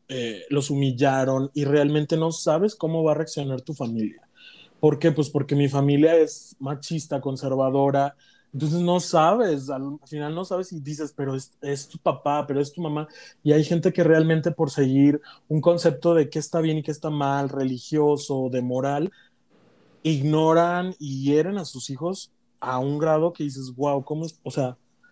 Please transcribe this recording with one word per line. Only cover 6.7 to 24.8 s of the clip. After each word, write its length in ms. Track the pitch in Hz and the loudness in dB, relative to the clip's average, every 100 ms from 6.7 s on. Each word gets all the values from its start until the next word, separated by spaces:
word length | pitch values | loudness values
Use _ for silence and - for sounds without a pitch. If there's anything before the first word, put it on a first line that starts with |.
| 131 - 165 - 143 | -8 -6 -8 -6 -6
conservadora, 960 | 139 135 139 131 131 135 139 139 139 - _ _ _ | -6 -6 -4 0 0 2 2 2 0 -4 _ _ _
entonces 280 | 143 151 165 | -6 -2 0
no 200 | 175 175 | 2 0
sabes, 680 | 175 175 156 214 214 147 135 | 2 4 4 4 2 0 -4
al 280 | 135 139 147 - | -8 -8 -10 -12
final 280 | 151 147 | -8 -6
no 100 | 165 | -6
sabes 280 | 185 185 185 | -6 -6 -6
y 60 | 165 | -10
dices, 340 | 139 151 151 - | -10 -10 -10 -8
"Pero 180 | 139 | -6
es, 180 | 135 - _ | -6 -10 _
es 260 | 143 139 - | -8 -8 -8
tu 80 | 165 | -6
papá, 480 | - 139 147 147 139 | -4 -2 -2 -2 -2
pero 140 | 139 | -4
es 100 | 143 | -4
tu 100 | - | -6
mamá". 260 | 160 151 151 - - _ | -6 -6 -8 -14 -20 _
Y 100 | 147 | 2
hay 120 | 151 | 4
gente 300 | 147 170 180 | 4 2 0
que 100 | - | 2
realmente 460 | 160 160 160 160 160 | 4 6 4 2 0
por 200 | 160 156 | -2 -2
seguir 520 | 139 135 135 139 147 - - - | 0 2 6 4 4 -2 -18 -4
un 140 | 156 | 0
concepto 500 | 170 170 170 156 170 | 2 4 2 2 2
de 140 | 165 143 | 4 2
qué 100 | 156 | -2
está 220 | 147 170 | -4 -2
bien 160 | 160 156 | 0 -2
y 60 | |
qué 80 | 151 | -4
está 180 | 151 160 | -6 -4
mal, 400 | 151 139 139 139 | -2 0 0 -2
religioso, 1040 | 135 135 127 - 151 147 147 143 139 131 | -2 -4 -4 -4 2 2 2 -2 -4 -2
de 100 | 127 | -2
moral, 500 | 123 127 135 143 170 - _ _ _ _ _ _ _ _ | -2 -2 -2 -2 -4 -8 _ _ _ _ _ _ _ _
ignoran 920 | 156 151 143 151 160 165 170 175 180 185 | -2 0 2 2 4 4 4 0 -4 -8
y 260 | 147 135 | -10 -4
hieren 340 | 135 147 165 202 | 2 2 2 -2
a 60 | |
sus 240 | 156 131 - | -8 -10 -12
hijos 420 | 131 165 190 - _ _ - | -8 -8 -8 -14 _ _ -14
a 180 | 127 127 | -6 -4
un 200 | 135 147 | -2 -2
grado 340 | 160 156 170 | 0 2 0
que 120 | 170 | -2
dices, 280 | 147 131 131 | -8 -8 -12
"Guau, 300 | 123 143 139 | -4 -2 0
¿cómo 220 | 131 151 165 | -2 -8 -8
es?". 120 | - | -10
O 80 | - | -10
sea, 260 | 135 127 127 | -4 -4 -6